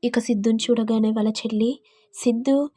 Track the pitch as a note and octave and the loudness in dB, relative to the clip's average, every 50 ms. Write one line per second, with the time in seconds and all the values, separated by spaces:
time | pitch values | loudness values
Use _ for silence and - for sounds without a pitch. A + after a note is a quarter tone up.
0 | - A#3+ A#3+ A#3+ A#3 - A#3 G3+ G3 A3+ A3 A3+ - - A#3+ A3+ A3+ A3 A3+ A3 | -2 0 0 0 0 0 -2 0 2 0 0 0 2 0 0 0 2 0 0 2
1 | G#3+ G#3+ A3 A3 G#3+ G#3+ A3 - - A3 A3+ G#3 A3 A#3+ C#4 - _ _ _ _ | 2 0 0 0 0 -2 -2 -4 -6 -4 -2 0 0 0 -2 -4 _ _ _ _
2 | _ _ _ - - B3 A#3 A#3 B3 C4+ C4+ C#4 C#4+ D4 _ | _ _ _ -2 0 0 0 0 0 2 2 2 0 -2 _